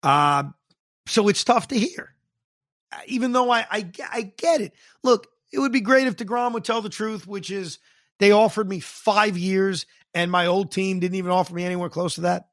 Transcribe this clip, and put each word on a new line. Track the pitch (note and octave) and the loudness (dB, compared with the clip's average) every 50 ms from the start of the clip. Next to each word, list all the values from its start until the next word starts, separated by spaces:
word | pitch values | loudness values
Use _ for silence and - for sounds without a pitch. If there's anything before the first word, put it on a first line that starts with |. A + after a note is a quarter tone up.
| - | 2
Uh, | C3+ C#3 D3 D3 D3 C#3+ C#3 C#3+ C#3+ - _ _ _ _ _ _ _ _ _ _ | 2 2 4 4 4 2 0 -2 -4 -12 _ _ _ _ _ _ _ _ _ _
so | - - - G#3 G#3 | -2 0 2 2 2
it's | G3+ - - | 2 0 2
tough | - A#3+ B3 - - | 2 2 2 2 0
to | C#4 A#3+ | -2 0
hear, | G3+ F4 - - - - _ _ _ _ _ _ _ _ _ _ _ _ _ _ _ _ - - - | 0 -2 -4 -10 -16 -18 _ _ _ _ _ _ _ _ _ _ _ _ _ _ _ _ -18 -18 -12
even | - A#3 B3+ A3+ B3+ A#3+ | -6 -4 -2 -2 0 2
though | B3 B3 B3 | 2 2 2
I, | B3 A#3 A3 - | 2 0 0 -2
I, | - G#3+ G#3+ E3+ F#3 - C#4 - - | -4 -6 -6 -8 -12 -12 -12 -8 -8
I | A#3+ B3 F#3+ _ | -8 -8 -8 _
get | - - E4 E4+ D4+ | -4 0 2 2 2
it. | A3+ - _ _ _ - _ _ _ | 0 -4 _ _ _ -20 _ _ _
Look, | B3+ B3 - - _ _ _ _ _ - | 2 2 2 2 _ _ _ _ _ -4
it | C#4 | -2
would | C4+ C4+ A#3 | -2 0 0
be | C4 | -2
great | G#3 G3 C4 C4 C4+ | 0 4 4 4 4
if | C4 G3+ | 2 -2
DeGrom | - A#3 F#3 A3+ A#3+ B3 B3 A#3 | -4 -8 -6 -4 -2 -2 -2 -4
would | A#3 - | -4 -4
tell | - A3+ A#3 G#3 | -4 -4 -4 -4
the | G#3+ | -8
truth, | - - G#3+ A3 A3 G#3 - | -8 -6 -6 -6 -6 -8 -12
which | F3 G3+ G3+ - - | -12 -12 -12 -10 -8
is | F#3+ G3+ F#3+ E3 - - _ _ _ _ _ _ _ _ | -8 -8 -8 -10 -14 -18 _ _ _ _ _ _ _ _
they | G3 G3+ | 6 6
offered | G#3 G#3 A3 G#3+ - G#3+ A3 F#3 | 8 8 6 4 2 -2 -4 -4
me | - E3+ | -4 -8
five | - - - - - - G3+ G3+ G#3+ G#3+ F#3+ | -8 -12 -16 -4 0 2 4 4 2 2 0
years | F3+ F3 F#3 F#3+ F#3+ F#3+ G3 F#3+ D#3 - _ _ _ _ _ _ | -2 -2 0 0 2 2 0 -2 -4 -8 _ _ _ _ _ _
and | E3+ E3+ F3 | -2 -2 0
my | F3+ F3+ F3 | 2 2 2
old | F3 F3+ F#3+ G3 - | 2 2 0 0 -2
team | - - F#3+ F#3+ F#3+ F3+ | -4 -4 -2 -2 -2 -2
didn't | F3 F3+ F3+ | -2 -4 -4
even | F#3+ F#3 F3+ F3+ | -4 -2 0 0
offer | F#3 F3+ F3+ F3+ | 0 0 -2 -4
me | F3 F3+ | -8 -6
anywhere | F3+ F3+ F3+ F3 E3+ | -4 -4 -4 -6 -6
close | - F3 F3 F3 - | -4 -4 -4 -4 -4
to | - E3+ | -4 -2
that. | F3 F3+ F3+ - _ | -2 -2 -2 -6 _